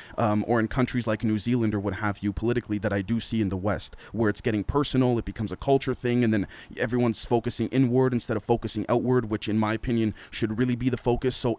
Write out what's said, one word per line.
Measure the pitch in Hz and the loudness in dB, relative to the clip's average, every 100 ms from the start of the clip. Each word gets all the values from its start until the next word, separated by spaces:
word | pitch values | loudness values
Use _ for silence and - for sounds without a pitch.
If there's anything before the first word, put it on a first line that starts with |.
| - - | -10 -2
um, | 113 107 - | 0 2 2
or | 104 | 2
in | 110 | 2
countries | - 127 127 113 | 0 0 0 -2
like | 110 | 0
New | 113 107 | 0 0
Zealand | 120 123 113 | 0 0 0
or | 104 | 0
what | 101 | -2
have | 92 107 95 | -2 -4 -2
you | 101 | -4
politically | 98 113 120 - 104 | -2 0 0 -2 -2
that | 101 | 0
I | 98 | -2
do | 95 117 | 0 -2
see | - 113 | 0 0
in | 98 | 0
the | 92 | 0
West, | 95 95 - - - | -2 -2 -4 -12 -8
where | 101 110 | 0 0
it's | 101 | 2
getting | - 107 95 | 0 -2 0
personal, | 143 143 131 127 117 | 0 0 2 2 2
it | |
becomes | 107 - 110 | -2 -6 -6
a | 92 | -4
culture | - 135 135 | 0 0 0
thing, | 120 123 120 | -4 0 2
and | 120 | 4
then | 107 90 - - - | 2 0 -6 -12 -4
everyone's | 120 123 120 110 | -2 2 2 0
focusing | - 120 117 - 113 | 0 0 0 -2 0
inward | 131 131 127 131 | 2 4 4 2
instead | 123 - 110 | 0 -2 -2
of | |
focusing | - 117 110 110 - | 0 0 0 -4 0
outward, | 120 120 127 110 | 0 2 2 0
which | 107 - | -2 0
in | 107 | 0
my | 107 | 0
opinion | 110 - 117 110 - - | 0 0 0 0 -2 -8
should | - 110 110 | -4 -2 0
really | 127 120 | 0 0
be | 127 | 0
the | 123 | 0
focus. | - 120 131 | 0 0 0
So | 120 123 | -2 -2